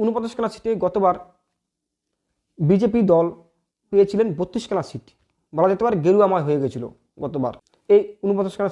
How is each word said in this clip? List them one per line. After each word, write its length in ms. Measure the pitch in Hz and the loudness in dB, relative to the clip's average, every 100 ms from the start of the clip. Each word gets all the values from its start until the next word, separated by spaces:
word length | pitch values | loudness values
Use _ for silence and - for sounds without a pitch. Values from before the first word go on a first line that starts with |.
ঊনপঞ্চাশখানা 500 | 220 233 226 - 226 | -2 -2 -6 -6 -6
সিটে 160 | - 226 208 | -6 -6 -2
গতবার 300 | 180 202 190 185 - _ _ _ _ _ _ _ _ _ _ _ _ - | -2 0 0 0 -6 _ _ _ _ _ _ _ _ _ _ _ _ -4
বিজেপি 420 | 151 196 233 233 190 | 2 2 2 2 2
দল 140 | 165 170 - _ _ _ _ - | 2 2 -4 _ _ _ _ -2
পেয়েছিলেন 360 | 202 196 202 226 156 | 2 2 2 -2 -2
বত্রিশখানা 460 | 180 233 - 185 - | -6 -6 -6 -6 -6
সিট, 140 | 123 - _ _ _ _ | -12 -18 _ _ _ _
বলা 160 | 151 185 | 0 2
যেতে 120 | 190 233 | 2 0
পারে 100 | 196 | 0
গেরুয়াময় 400 | 160 202 196 185 147 | 2 4 4 2 0
হয়ে 120 | 147 | -2
গেছিল 220 | 135 117 120 - _ - | -2 -6 -12 -16 _ -12
গতবার 300 | 147 151 123 - _ _ - | -8 -4 -6 -6 _ _ 2
এই 60 | 202 202 - | 2 2 -6
ঊনপঞ্চাশখানা 460 | 196 196 190 - 196 | -4 -2 -4 -4 -6